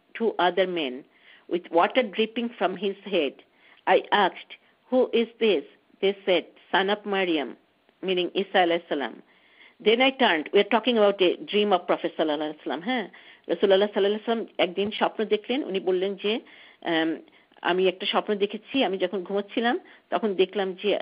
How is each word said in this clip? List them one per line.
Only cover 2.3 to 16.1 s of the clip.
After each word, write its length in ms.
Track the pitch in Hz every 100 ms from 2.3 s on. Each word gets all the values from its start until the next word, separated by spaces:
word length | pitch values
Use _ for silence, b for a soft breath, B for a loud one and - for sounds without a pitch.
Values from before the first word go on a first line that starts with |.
| 240 233
from 260 | - 185 185
his 200 | 196 190
head, 300 | 208 185 139 - - b b b b
I 180 | 185 -
asked, 440 | 202 190 - - - b b -
'Who 200 | 254 240
is 160 | 233 233 -
this?' 240 | 226 165 139 _ _ _
They 160 | 196 196
said, 220 | - 175 - - _
'Son 200 | 175 190
of 140 | 208
Maryam,'" 520 | 208 196 185 156 120 104 _ _ _ _
meaning 300 | 185 180 175
Isa 240 | - 190 196 175
alayhi 220 | 170 -
salam. 340 | 156 120 - - b b b b b
"Then 200 | - 233
I 100 | 262
turned." 400 | 262 233 160 -
We're 200 | 202 196 226
talking 220 | 220 233
about 220 | 202 196
a 160 | 180 -
dream 360 | 147 208 208
of 140 | 180 175
Prophet 280 | 165 170 -
sallallahu 380 | 160 151 151
alaihi 80 | 151
wasallam, 200 | - 135
huh? 220 | 185 254 185 B B B B
রাসূলুল্লাহ 380 | 170 202 190 208
সাল্লাল্লাহু 40 | 208
আলাইহি 160 | 196
ওয়াসাল্লাম 560 | 214 226 226 - - 185
একদিন 200 | 180 208
স্বপ্ন 340 | - 220 -
দেখলেন। 400 | 214 208 - 254
উনি 160 | - 190
বললেন 340 | 180 185 190